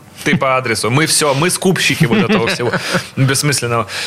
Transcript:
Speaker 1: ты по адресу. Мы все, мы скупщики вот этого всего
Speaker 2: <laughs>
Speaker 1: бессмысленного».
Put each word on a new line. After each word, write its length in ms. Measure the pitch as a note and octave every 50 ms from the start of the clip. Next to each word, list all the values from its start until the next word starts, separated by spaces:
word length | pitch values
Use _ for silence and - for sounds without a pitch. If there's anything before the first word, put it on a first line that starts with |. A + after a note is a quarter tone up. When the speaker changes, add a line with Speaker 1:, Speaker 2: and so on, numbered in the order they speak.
| - - - - -
Speaker 1:
ты 100 | D3+ C#3
по 220 | C3+ C3+ C3+ C3
адресу. 320 | C3 A#2+ A#2 A2 - - A2
Мы 160 | B2 D3 D#3+
все, 280 | D3+ - - D#3 C#3+ C3
мы 160 | C#3 E3+ F3+
скупщики 560 | - - - G3 D#3 - - - C3 - D#3
вот 120 | C#3+ -
этого 300 | G#3+ - - G#3+ - A#2
всего 240 | - F3 - B2 A2+ - - - - -
Speaker 2:
<laughs> 200 | C3+ - - -
Speaker 1:
бессмысленного». 720 | C3 C3+ C3+ C3+ - D3 D3 C3 - B2 A#2+ A#2+ A#2 A2 - - - -